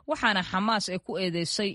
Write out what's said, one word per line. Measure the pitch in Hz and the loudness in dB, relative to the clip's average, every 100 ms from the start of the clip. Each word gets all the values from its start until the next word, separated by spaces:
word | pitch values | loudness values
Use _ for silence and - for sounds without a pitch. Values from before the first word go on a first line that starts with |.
| - | -6
waxaana | 302 233 196 | 0 2 2
Xamaas | 170 190 208 214 190 | 2 0 2 0 0
ay | 180 | -6
ku | - 185 | -4 -2
eedeysay | 185 170 165 - 202 | 0 0 -2 -2 -2